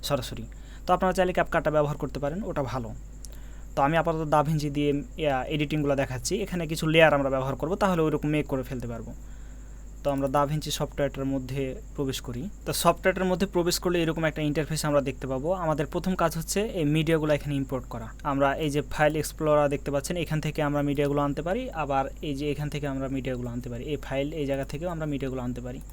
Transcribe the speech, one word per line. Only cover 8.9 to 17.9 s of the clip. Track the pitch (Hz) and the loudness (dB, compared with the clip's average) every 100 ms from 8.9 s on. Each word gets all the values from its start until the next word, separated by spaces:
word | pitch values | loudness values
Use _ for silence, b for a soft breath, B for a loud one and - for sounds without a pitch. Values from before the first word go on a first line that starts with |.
| 117 117 - B B B B B B B - | -8 -10 -12 B B B B B B B -4
তো | 143 | -2
আমরা | 139 139 | 0 2
DaVinci | 143 143 151 151 | 2 2 0 -2
সফটওয়্যারটার | - 147 - 139 135 | -4 -4 -2 -2 -2
মধ্যে | 135 135 127 135 135 131 - - | -2 -2 -2 -4 -4 -6 -10 -4
প্রবেশ | 135 127 | -4 -4
করি। | - 120 185 - - | -6 -8 -8 -8 -6
তো | |
সফটওয়্যারটার | - 175 165 190 185 | 2 2 4 0 2
মধ্যে | 185 180 190 | 2 2 2
প্রবেশ | 175 170 - | 2 2 0
করলে | 185 175 | 0 2
এরকম | 165 165 | 2 2
একটা | 160 151 | 0 0
ইন্টারফেস | 151 147 143 156 | 0 0 0 -2
আমরা | 151 143 | 2 2
দেখতে | 135 131 131 | 2 -4 -4
পাবো। | 131 151 | -2 0
আমাদের | 185 165 151 147 | 0 0 0 0
প্রথম | 175 180 | 0 0
কাজ | 185 165 165 | 2 2 0
হচ্ছে | 160 196 | -2 -2
এই | 226 202 | -2 0
মিডিয়াগুলো | 147 156 156 160 151 | 2 4 4 2 4
এখানে | 143 143 | 2 2
ইম্পোর্ট | 143 135 131 | -2 -2 -4
করা। | - | -6